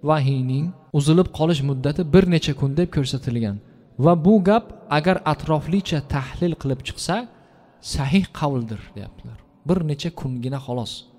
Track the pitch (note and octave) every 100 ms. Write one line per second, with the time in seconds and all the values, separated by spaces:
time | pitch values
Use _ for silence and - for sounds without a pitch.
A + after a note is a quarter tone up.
0 | C#3+ D#3 C3+ C3+ B2+ C3 E3 F#3 _ D3+
1 | C#3+ E3 F#3 - D#3+ D#3+ C#3 C3 C3+ C#3+
2 | E3 E3 F#3 E3+ - C#3 C#3 C#3 F3 -
3 | C3+ C3 - A#2+ A2 G2+ - - _ -
4 | C#3+ F3 D#3+ G#3+ F#3 A3 - - - D3
5 | D#3+ F#3 - D3+ - D#3 C#3+ F#3+ F#3 D#3
6 | C#3 C#3+ C3 - F3 D3+ C#3 C3 - -
7 | - F#3+ A#3+ - _ _ _ _ - -
8 | C3+ F#3 F3+ - D3 C3+ A2+ G#2+ - -
9 | G2+ - A#2+ A2+ _ _ C#3 F#3 D#3 D3
10 | F3 E3 C#3 B2+ B2 C3+ C3 B2 G#2+ -
11 | -